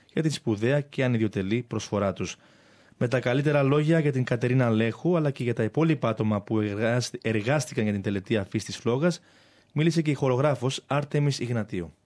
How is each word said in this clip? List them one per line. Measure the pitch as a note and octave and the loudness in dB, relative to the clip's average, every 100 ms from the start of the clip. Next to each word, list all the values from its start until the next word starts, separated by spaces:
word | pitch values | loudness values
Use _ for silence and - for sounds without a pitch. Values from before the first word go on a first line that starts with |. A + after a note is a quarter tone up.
| _ | _
για | - | -2
την | D#3 | -2
σπουδαία | C#3 - G#2 A2+ C#3+ | -2 -2 0 2 0
και | C#3 - | -2 -2
ανιδιοτελή | C3 A#2 A2 G2+ F#2+ A#2+ A#2+ | 0 2 0 0 -2 -2 -2
προσφορά | A2 - G#2 G2 | -6 -2 0 0
τους. | F2+ F#2 - _ _ _ _ _ - | -2 -6 -8 _ _ _ _ _ -4
Με | B2 | -2
τα | B2+ | 0
καλύτερα | A#2+ B2+ D3 D3 | 0 0 2 2
λόγια | C3+ D3 D3+ E3 | 4 2 4 2
για | D3 | 2
την | C3 | 0
Κατερίνα | B2 A#2+ B2 B2+ A#2+ | 0 0 2 2 4
Λέχου, | A2 A2+ A2 E3 F3 | 2 0 0 0 2
αλλά | D3+ | 0
και | - | -2
για | A#2+ | -2
τα | A2+ | 0
υπόλοιπα | A2 - D#3+ C#3 A#2 | 0 2 2 2 0
άτομα | A2 G#2+ G#2 | 0 0 0
που | - A2 | 0 -2
εργάσ-, | G#2+ G2+ A2+ B2 A#2 - | 0 0 0 0 -2 -4
εργάστηκαν | A2+ A2 G#2 D3+ C#3 - | -2 0 0 0 -2 -2
για | G#2+ | -2
την | G2+ | -2
τελετή | G2+ G2+ F#2+ A2 | -2 -4 0 -2
αφής | F#2+ A2 | 0 -6
της | - - | -6 -6
φλόγας, | A2+ B2 F3 - - _ _ _ _ | -2 0 0 -2 -8 _ _ _ _
μίλησε | D3 E3 D#3+ | 0 0 2
και | D#3 | 0
η | |
χορογράφος | C#3+ C3+ B2 D3 C3+ B2+ - - | 0 0 2 2 0 -2 -4 -4
Άρτεμις | C#3+ C#3+ D3+ C#3+ C3+ | -4 -2 0 0 0
Ιγνατίου. | A#2+ A#2+ G#2 F#2+ E2 - | -4 -4 -4 -6 -8 -12